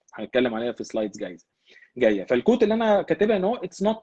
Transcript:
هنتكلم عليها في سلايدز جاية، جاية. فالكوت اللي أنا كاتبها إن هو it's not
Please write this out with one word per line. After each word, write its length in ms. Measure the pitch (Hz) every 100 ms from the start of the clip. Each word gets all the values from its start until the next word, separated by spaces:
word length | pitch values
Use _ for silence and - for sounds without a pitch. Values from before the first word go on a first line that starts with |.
| _
هنتكلم 400 | - 107 127 123
عليها 180 | 110 120
في 120 | 113
سلايدز 340 | 110 113 107 101
جاية، 180 | 98 85 _ _ _ - _ -
جاية. 280 | 117 101
فالكوت 380 | 90 127 123 240
اللي 120 | 214
أنا 280 | 220 220 202
كاتبها 340 | 156 165 214 202
إن 80 |
هو 120 | 185 240
it's 280 | 185 - 196
not 100 | 220